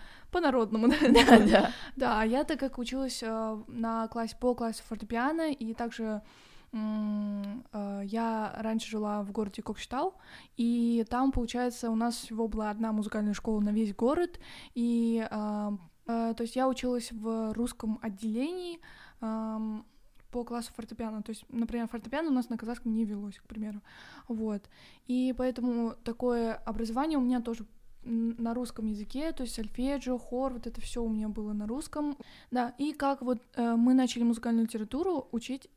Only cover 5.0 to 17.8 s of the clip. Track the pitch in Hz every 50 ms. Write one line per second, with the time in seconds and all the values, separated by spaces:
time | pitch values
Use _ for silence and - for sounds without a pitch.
5 | 214 208 233 226 247 285 320 330 320 311 285 - 226 220 226 - 240 233 233 -
6 | 226 220 214 208 214 - - - - - - - - - - 220 214 214 214 214
7 | 214 214 208 208 208 208 202 202 202 202 208 254 - - - 214 202 202 202 202
8 | 202 196 208 226 233 226 226 220 214 208 - - 214 220 220 226 226 - 220 214
9 | 208 208 208 208 202 202 202 220 214 202 - - - - 208 - - - - 262
10 | 311 381 370 - - - - - - - _ - 233 233 240 240 233 233 233 233
11 | 226 220 240 247 262 269 269 254 233 233 - 240 247 247 240 - - 226 226 220
12 | 233 240 233 - - - 226 220 233 220 220 220 214 214 208 214 226 226 214 214
13 | 208 208 - 214 214 208 202 - - 233 214 214 208 202 208 220 226 202 202 -
14 | 226 240 302 349 349 339 - - - - - - - - - 240 233 240 233 233
15 | 233 233 226 226 220 - - 214 208 214 208 208 208 208 208 202 175 160 - -
16 | - - 233 233 226 226 226 226 233 226 - 254 254 262 254 254 - 254 247 240
17 | 233 - 233 220 214 226 226 226 226 220 214 214 240 247 - -